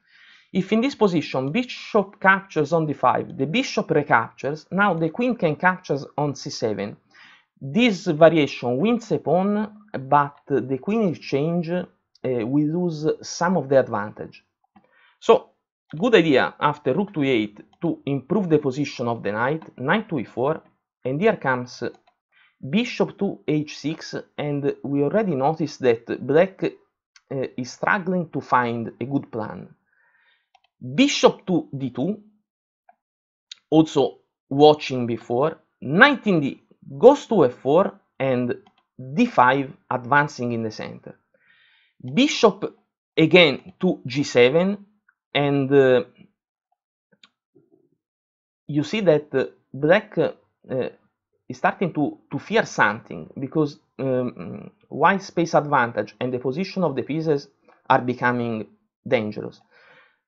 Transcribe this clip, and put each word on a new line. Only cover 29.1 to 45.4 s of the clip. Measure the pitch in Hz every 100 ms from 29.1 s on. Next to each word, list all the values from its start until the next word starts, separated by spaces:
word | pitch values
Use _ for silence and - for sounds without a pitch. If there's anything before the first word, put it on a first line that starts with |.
| 139 -
plan. | 120 107 90 - _ _ _ _ _ _ _ _ _ _ _ 123
Bishop | 143 277 - 233 - -
to | 165 - 139
d | 131
two, | 120 156 220 - _ _ _ _ _ _ _ _ _ _ _ - - -
also | 156 156 147 131 - _ _ -
watching | 139 151 151 - 127 117
before, | 113 - 120 156 160 _ -
knight | - 165 277 269 214
in | 170
d, | 139 - _ _ - 139
goes | 220 285 -
to | 196
f | 127
four, | - 131 160 196 - _ -
and | 135 123 123 - - _ _ - 131
d | 151 240
five | - 123 139 131 - -
advancing | 127 120 143 151 - 120
in | 117
the | 113
center. | - - 120 - - _ _ _ _ _ _ _ _ 127
Bishop | 147 - - 175 - 151 - _ _ _ -
again | 156 214 160 127 - -
to | 185 - 127
g | 131
seven, | 139 127 123 156 185 208 - _ _ _ _
and, | 135